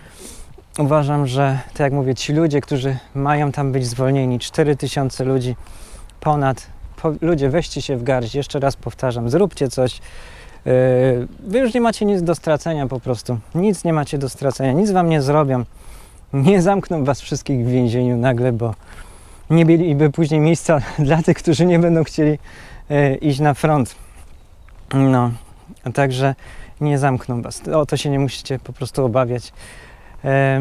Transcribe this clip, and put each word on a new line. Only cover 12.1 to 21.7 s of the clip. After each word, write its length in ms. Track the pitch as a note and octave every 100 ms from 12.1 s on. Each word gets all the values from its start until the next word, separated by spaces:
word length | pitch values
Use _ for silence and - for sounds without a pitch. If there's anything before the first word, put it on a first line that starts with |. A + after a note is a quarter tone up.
| G3
do 140 | E3+ E3
stracenia 520 | - D3 E3+ D#3 C3
po 120 | B2+
prostu, 400 | C3 A#2+ - A#2 - E3
nic 280 | G#3 F#3+
nie 100 | E3+
macie 240 | D#3+ C#3 D3
do 120 | C3+
stracenia, 420 | - C#3 - C3+
nic 200 | C#3 G#3+
wam 180 | F#3 E3+
nie 120 | D#3+
zrobią, 440 | C3+ D3+ C#3 B2+ A#2 - - - - - -
nie 280 | C#3 C#3 G3
zamkną 440 | E3+ G3 - E3+ C3+
was 160 | B2+
wszystkich 440 | - C#3+ - C3 A#2+
w 40 |
więzieniu 480 | B2+ B2 A#2+ B2 A#2+
nagle, 340 | B2+ A#2+ B2+
bo 220 | A#2 A#2 G#2+ - - - - - - -
nie 160 | D#3+ E3
mieliby 440 | E3 F3 C#3+ D3+
później 300 | C#3 D#3 D#3
miejsca 420 | D3+ E3 - D#3 -
<laughs> 80 | -
dla 240 | C#3 D#3+
tych, 140 | E3 D#3+
którzy 280 | - D#3
nie 140 | F3